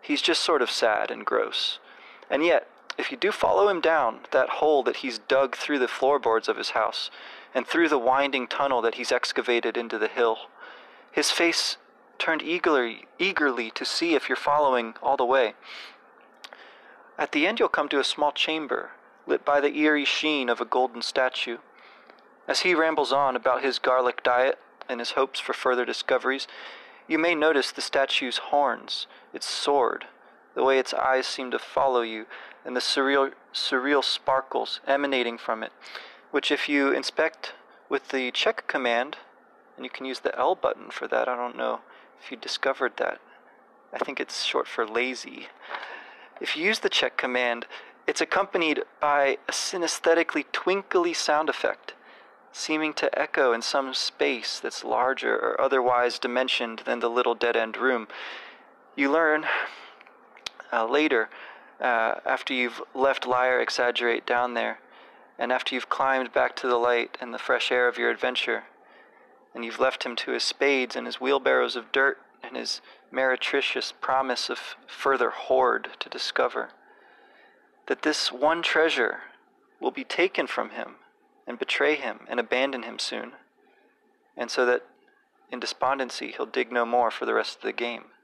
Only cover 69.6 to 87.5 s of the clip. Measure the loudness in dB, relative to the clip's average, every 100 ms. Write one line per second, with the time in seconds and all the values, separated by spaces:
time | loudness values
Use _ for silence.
69.6 | -10 0 0 0 -6 -6 -4 -2 -4 0
70.6 | 2 2 0 -6 -8 -6 0 2 4 2
71.6 | 2 -4 -4 2 2 0 -12 _ -12 -8
72.6 | -8 -8 -12 -20 _ -2 0 0 0 0
73.6 | 0 -4 -6 -8 -2 0 0 -4 -4 -6
74.6 | -10 -16 -18 -4 0 2 2 -2 0 4
75.6 | 4 2 -4 -12 -10 -6 -4 0 -2 -2
76.6 | -8 -12 _ -20 -20 -20 -20 -20 -20 _
77.6 | _ _ -6 -2 0 0 -2 0 2 2
78.6 | 2 4 4 4 0 0 -10 -20 _ _
79.6 | _ _ -4 -4 -6 0 0 0 -4 -2
80.6 | -4 -6 -12 -14 _ _ _ _ -14 -8
81.6 | -4 2 2 2 -4 -8 -6 -4 0 0
82.6 | 0 -2 -10 -8 -6 -6 -10 -14 _ _
83.6 | _ _ _ _ _ _ _ -10 -4 2
84.6 | 4 2 0 _ _ _ _ _ _ -8
85.6 | -8 -2 0 0 -2 -6 -10 -8 -6 -4
86.6 | -2 0 0 2 2 0 -2 0 -2